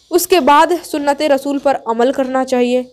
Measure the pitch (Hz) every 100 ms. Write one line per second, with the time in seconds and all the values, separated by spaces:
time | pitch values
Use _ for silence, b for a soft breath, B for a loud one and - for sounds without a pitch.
0 | - 330 - 359 269 285 320 349 - 302
1 | 285 277 302 269 277 285 277 269 - 226
2 | 240 269 254 262 262 254 247 247 254